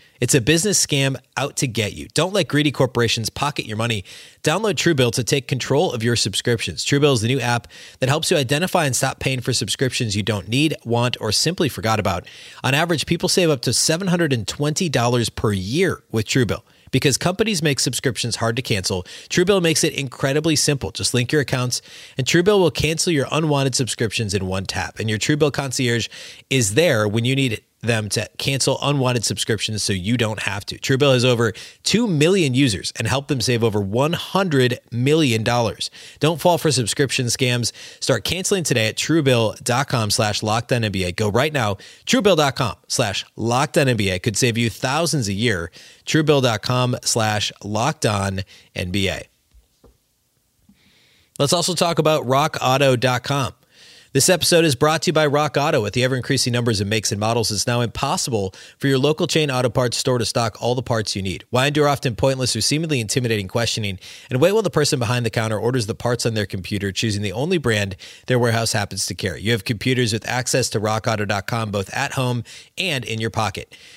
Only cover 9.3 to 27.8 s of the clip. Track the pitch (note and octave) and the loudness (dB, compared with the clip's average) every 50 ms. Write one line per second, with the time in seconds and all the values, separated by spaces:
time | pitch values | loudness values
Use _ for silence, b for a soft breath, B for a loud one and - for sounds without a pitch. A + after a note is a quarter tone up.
9.3 | C3 B2+ - - A#2+ - A#2 G2 - - C3+ B2+ - - B2+ A2 F#2+ G#2 G2 G#2+ | -2 -2 -2 -2 -2 -2 -2 -2 -2 -2 -2 -2 -2 -2 -2 -2 -2 -2 0 0
10.3 | G#2+ G2+ D#2+ F#2+ A2+ C#3 D3+ D#3+ B2+ - - A2+ A#2 A#2 B2 B2 - - G#2+ A2 | -2 -2 -2 -2 0 2 2 0 -2 -4 -4 -2 0 0 0 0 -2 -4 -4 -2
11.3 | G2+ - - D#3 F3+ - F3+ A#2+ - - F#2 A2 A2+ G#2+ F2 G2+ F2+ F2+ - B | 0 0 0 0 0 0 -2 -2 -2 -2 0 2 2 2 2 0 -2 -2 -6 B
12.3 | B B B B B B B A#2+ C3+ D3 E3 E3+ E3+ C#3 - - E3+ E3+ - F3 | B B B B B B B 0 2 2 2 2 0 -2 0 -2 -2 -2 0 0
13.3 | - G3 F3+ D#3+ D3+ B2 - - - - - - D#3+ E3+ G3+ F3+ F3 F3 E3+ D3 | 2 2 4 2 2 0 0 -2 0 0 0 0 0 0 0 0 0 2 2 2
14.3 | C3+ A#2 G2+ - - - - - F3+ - F#3+ E3 C3+ C3 A#2 B2 B2 B2 A2+ - | 0 -2 -2 -4 -6 -4 -2 -2 -2 -2 -2 0 0 2 2 2 2 2 0 0
15.3 | - - - A2+ G2+ F#2+ F#2 G2 B2 E3 F#3+ D#3+ G#2+ - _ _ - A2 G#2+ - | -2 -2 -2 0 0 0 -2 -2 0 0 2 0 0 -4 _ _ -4 -4 -2 0
16.3 | - C#3 A#2+ F#2 F#2 - - b b b b b - B2+ - D3 A#2+ - - F3 | 2 2 2 2 0 -4 -8 b b b b b 0 2 2 2 2 2 0 0
17.3 | F#3 - A3 A3+ G#3+ D#3 D#3 D3+ C3+ - - C#3+ A#2+ - - C3+ A2 - - A#2 | 0 0 0 0 0 0 0 0 0 0 0 -2 -2 -2 -2 -2 -2 -2 -4 -4
18.3 | G#2 - A#2 A2+ A#2 B2+ B2 - A#2 G2 F2+ - G2 F2+ F2 B B B B B | -4 -2 0 0 0 -2 -2 -2 -2 -2 -2 -2 -4 -4 -6 B B B B B
19.3 | - E3+ F3+ F3+ G#3 F#3+ E3+ D#3+ D#3 - - D#3 - D3 C#3 B2+ - - - C3+ | 2 2 4 4 4 4 4 2 2 2 0 0 -2 -2 -6 -6 -6 -4 -2 0
20.3 | C#3 D3+ D#3 E3 D#3 - - - D3 B2+ - E2 - - G2+ - - A#2+ B2 B2 | 0 0 2 2 2 2 2 2 0 0 -2 -6 -6 -4 -2 0 0 0 0 2
21.3 | D3+ D3+ C3 - - B2+ B2+ B2+ - - B B B B B B B B B2+ - | 2 0 0 0 0 -2 -2 -2 -4 -6 B B B B B B B B 0 2
22.3 | - E3+ F3 G3+ G#3+ G3 F3+ D#3 - - - D3+ E3 D#3+ - F3+ E3+ C#3+ B2+ - | 4 4 6 6 6 6 4 4 2 2 0 0 0 0 0 0 2 0 0 0
23.3 | - D3+ E3 D#3 D3 C#3 C3+ C3+ B2 - C3 G#2+ - - A#2+ G#2 - - A2+ G2 | 0 0 2 2 2 2 2 0 0 0 -2 -2 -2 -2 -2 -2 -2 -2 -2 -2
24.3 | F#2+ G2 F#2+ F#2 F#2+ F#2+ F#2 - - G2 F2 - - - G#2 A2 G#2+ G#2 - - | -2 -2 -2 -2 -4 -4 -4 -4 -4 -4 -6 -6 -6 -6 -4 -2 -2 -2 0 0
25.3 | D3+ D3 D#3+ C#3+ - - C#3 C3+ B2 - C3 A#2+ A#2 A#2 G#2 - B B B B | 2 2 2 0 0 -2 -4 -4 -2 -2 0 0 0 0 -2 -4 B B B B
26.3 | B B B B C3 C3+ A#2+ G2 G#2 C#3+ E3 F3 C3+ G#2+ G#2+ G#2 G2+ A#2 A#2 B2+ | B B B B 0 2 2 2 2 4 4 4 4 2 2 2 0 0 0 0
27.3 | C3+ C#3 C3+ B2 A2 - - _ _ _ | 0 0 0 -2 -2 -4 -10 _ _ _